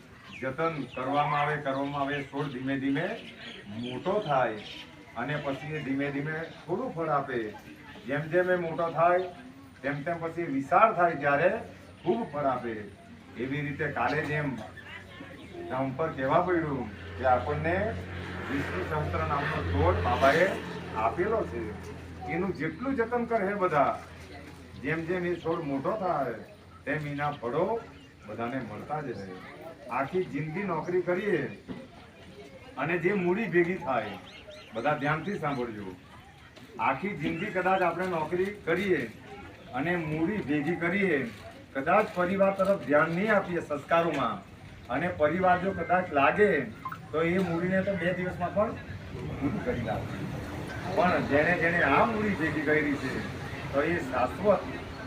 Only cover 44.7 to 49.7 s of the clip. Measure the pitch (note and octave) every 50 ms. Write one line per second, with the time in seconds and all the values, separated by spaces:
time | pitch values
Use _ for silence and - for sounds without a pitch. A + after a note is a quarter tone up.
44.7 | - - - - A#2+ C#3 E3 F3+ F3+ - D3+ D3+ E3 F#3 F#3 F3+ F3+ F3 F3 G3
45.7 | F#3 E3+ E3 E3 F3 F#3 F#3 - D3+ C#3 C#3 D#3 D#3 F3+ G#3 G3 E3+ C#3+ B2 A2
46.7 | - - - - - - - - - D#3 E3 E3 F3 F#3+ F#3 E3+ E3 E3+ F3+ F#3
47.7 | F#3+ F#3+ F#3+ G3+ F#3+ F3 E3+ F3+ F#3 F3+ F#3 F3+ - - F3 E3 - G3 G#3+ A#3
48.7 | - - - - - - - - - - - - - - C3 - - G#3 - B2